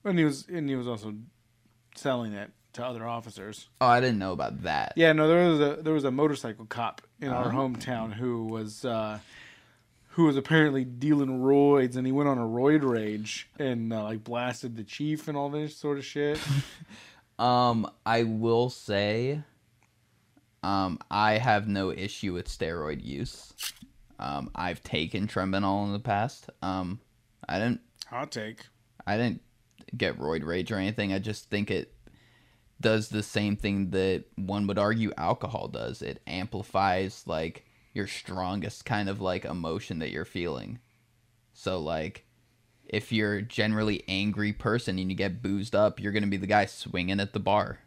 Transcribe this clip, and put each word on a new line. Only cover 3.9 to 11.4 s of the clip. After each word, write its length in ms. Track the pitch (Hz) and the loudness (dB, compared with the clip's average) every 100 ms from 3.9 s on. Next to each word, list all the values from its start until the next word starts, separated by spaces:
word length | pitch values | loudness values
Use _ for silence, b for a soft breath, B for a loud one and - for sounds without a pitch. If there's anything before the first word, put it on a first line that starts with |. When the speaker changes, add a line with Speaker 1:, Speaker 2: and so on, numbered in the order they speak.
| 120 | 6
Speaker 2:
didn't 180 | 127 107 | 6 2
know 140 | 95 | 0
about 300 | 85 64 67 | -2 -4 -4
that. 320 | 85 73 - - | -2 0 0 6
Speaker 1:
Yeah, 160 | 165 | 6
no, 160 | 156 156 | 8 6
there 180 | 170 175 | 6 6
was 100 | 156 | 6
a, 220 | 143 151 | 2 2
there 100 | 156 | 0
was 120 | 156 | 0
a 60 | 135 | 2
motorcycle 540 | 127 151 139 117 107 110 | 2 2 2 -6 -10 -10
cop 360 | 117 113 - _ _ | -4 -4 -6 _ _
in 80 | 143 | -4
our 180 | 123 123 | -2 0
Speaker 2:
Oh. 40 | |
Speaker 1:
hometown 600 | 127 135 117 - 120 113 | 0 0 -2 -4 -4 -4
who 300 | 107 123 117 113 | -4 -4 -2 -4
was, 380 | 113 107 104 | -4 -6 -6
uh, 340 | 127 113 107 107 B B B B B B B _ _ | -4 -2 -2 -6 B B B B B B B _ _
who 140 | - | 4
was 120 | 160 139 | 6 4
apparently 460 | 131 160 151 135 | 4 6 6 4
dealing 560 | 127 120 143 147 135 131 | -2 -2 2 4 2 2